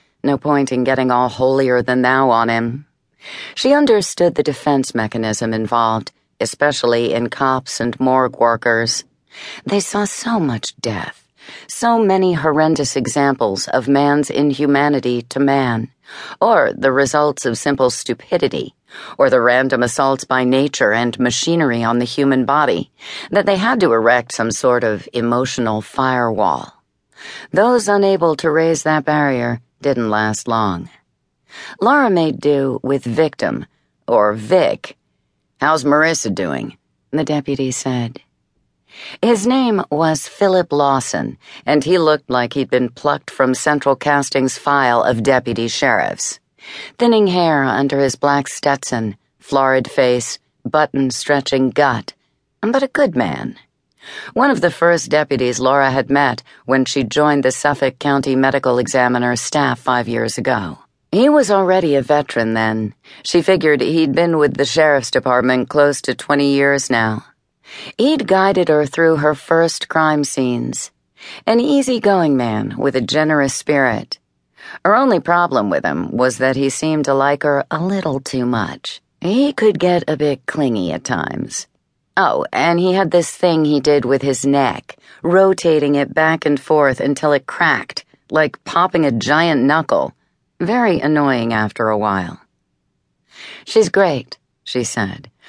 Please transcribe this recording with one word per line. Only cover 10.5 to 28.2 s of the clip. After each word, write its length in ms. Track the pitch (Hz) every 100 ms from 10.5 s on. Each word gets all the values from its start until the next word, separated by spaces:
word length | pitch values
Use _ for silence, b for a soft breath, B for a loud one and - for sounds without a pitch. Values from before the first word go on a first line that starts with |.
| 117 - -
death, 460 | 120 98 - - _ B B B B
so 300 | - 233 233
many 360 | 202 190 185
horrendous 600 | 165 156 147 156 151 135 139
examples 720 | 110 147 139 131 110 98 -
of 200 | 127 123
man's 400 | 139 143 147 143
inhumanity 960 | - 147 135 143 139 147 143 123 120
to 180 | 120 135
man, 480 | 139 139 127 113 117 _ B B B B
or 320 | 220 202 131 -
the 160 | 135
results 540 | 131 135 151 147 139 131
of 120 | 113
simple 320 | 143 131 127
stupidity, 840 | - - 117 - 175 135 71 64 - _ B B -
or 120 | 135
the 100 | 127
random 420 | 120 123 131 127
assaults 420 | 123 - 135 131
by 200 | - 131
nature 480 | 127 131 143 - 110
and 260 | 110 120 113
machinery 640 | 123 - 165 170 143 117
on 160 | 113 120
the 60 |
human 400 | 123 - 139 131
body, 460 | 123 147 143 85 - B B B B
that 160 | 190 196
they 100 | 190
had 240 | 220 254
to 120 | 170
erect 400 | 113 113 123 117
some 180 | - 113
sort 340 | 104 127 123
of 240 | 117 104 -
emotional 680 | 120 117 120 131 - 113 110
firewall. 920 | - - 131 127 117 107 95 65 50 _ _ _ _ B B B B
Those 360 | 170 233 247 202
unable 480 | 202 196 190